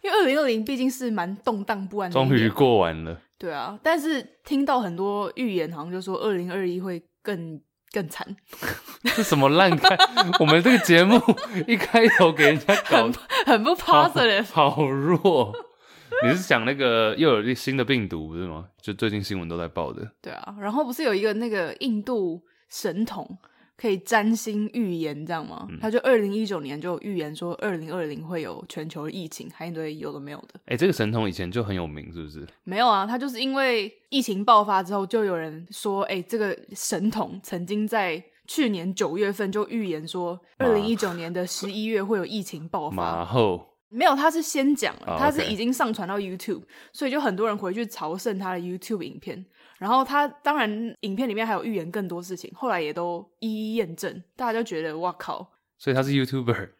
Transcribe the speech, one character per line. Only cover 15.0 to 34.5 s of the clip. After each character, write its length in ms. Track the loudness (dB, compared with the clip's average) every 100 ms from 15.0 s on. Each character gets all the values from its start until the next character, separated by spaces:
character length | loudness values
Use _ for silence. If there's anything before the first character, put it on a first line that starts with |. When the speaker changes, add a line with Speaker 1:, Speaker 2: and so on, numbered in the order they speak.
| 2 4 4 4 2 -2 -14 _ _ -20 -6 0
Speaker 2:
你 60 | 2
是 80 | 0
讲 260 | 2 2 2
那 80 |
个 400 | 0 2 4 2 4
又 140 | 4
有 140 | 4
一 100 | 2
新 240 | -2 -2 -2
的 80 | 0
病 240 | 0 0
毒， 200 | -6 -8
不 60 | -8
是 120 | -8
吗？ 180 | -10 -14 _
就 100 | -10
最 200 | -4 -2
近 120 | -2
新 160 | -4 -6
闻 80 | -6
都 120 | -6
在 80 | -6
报 260 | -6 -6
的。 180 | -8 -14 _
Speaker 1:
对 100 | -16
啊， 220 | -16 -16 -10
然 120 | -4
后 120 | -2
不 80 | -2
是 120 | -2
有 100 | 0
一 80 | 2
个 100 | 0
那 140 | -2 -2
个 240 | -2 -4 -4
印 200 | -4 -2
度 400 | -2 -2 -2 -4 _ _ _
神 380 | -6 -6 -2 -4
童 320 | -6 -12 -16 _ _ _ _
可 100 | -2
以 80 | -2
占 360 | 2 2 2 0
星 320 | -2 -4 -4
预 200 | -2 -2
言， 300 | -2 -4 -6
这 80 | -8
样 160 | -8 -8
吗？ 200 | -12 -12
Speaker 2:
嗯。 80 | -6
Speaker 1:
他 80 | 0
就 80 | 0
二 180 | 4 4
零 160 | 4
一 140 | -2 -2
九 120 | -4
年 200 | -6 -8
就 180 | -6 -6
预 160 | -4 -4
言 160 | -6 -6
说 180 | -8 -4
二 140 | -4 -4
零 160 | -6
二 120 | -6 -6
零 200 | -8 -8
会 160 | -6
有 240 | -6 -10 -12
全 220 | -12 -10
球 180 | -10 -10
疫 200 | -10 -12
情， 200 | -12 -16
还 140 | -14 -12
一 40 |
堆 240 | -8 -8 -8
有 160 | -10
的 80 | -10
没 120 | -14
有 80 | -16
的。 200 | -18 -20 -8
Speaker 2:
欸， 100 | 0
这 120 | 0
个 40 |
神 200 | 2 0
童 180 | 0 -2
以 20 |
前 200 | -4 -4
就 120 | -4
很 120 | -4 -4
有 100 | -4
名， 260 | -8 -12
是 120 | -14
不 40 | -14
是？ 180 | -14 -16 _
Speaker 1:
没 140 | -10 0
有 100 | 2
啊， 160 | 2 0
他 140 | -4
就 100 | -6
是 100 | -4
因 140 | -4
为 400 | 0 2 0 -2 _ _
疫 100 | -2
情 240 | -2 -2
爆 220 | 6